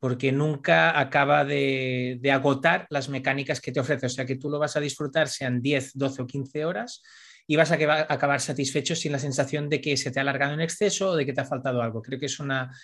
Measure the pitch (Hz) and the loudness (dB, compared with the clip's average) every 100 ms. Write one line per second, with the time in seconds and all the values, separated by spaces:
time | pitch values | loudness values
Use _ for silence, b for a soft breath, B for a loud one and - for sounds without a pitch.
0 | 131 123 135 135 156 143 - 165 165 151 | -4 0 0 2 0 0 4 4 6 4
1 | 135 147 139 147 139 143 139 135 131 127 | 2 4 4 4 4 2 0 0 0 -2
2 | 123 123 135 135 143 135 165 180 - 147 | -2 -2 2 2 4 2 2 2 0 -6
3 | 131 135 135 135 139 139 - 131 131 139 | -4 -4 -2 -2 -2 -6 -4 -2 0 0
4 | 127 - 127 131 147 147 147 156 147 - | -2 -4 -4 -4 -4 -2 0 -2 -4 -4
5 | 147 160 147 - 131 123 131 143 131 135 | -2 0 0 -2 -2 0 2 0 -2 -4
6 | 135 135 127 143 131 151 156 196 247 - | -4 -4 -6 -6 -6 -4 -4 -4 -6 -12
7 | b b b b b 151 156 160 151 156 | b b b b b 4 4 4 4 2
8 | 151 143 143 139 - 131 135 151 - 165 | 2 0 2 2 0 -2 -2 -2 -2 -2
9 | 151 143 139 131 135 151 147 147 147 135 | -2 -2 -2 0 0 0 -2 -2 0 -2
10 | - 131 139 135 139 147 165 - 208 - | -2 -2 0 0 0 0 -4 0 0 2
11 | 190 170 135 135 131 135 131 123 117 110 | 0 0 0 -2 -2 -2 -2 0 0 -4
12 | 110 131 135 - 143 135 131 B | -6 -6 -6 -6 -4 -4 -4 B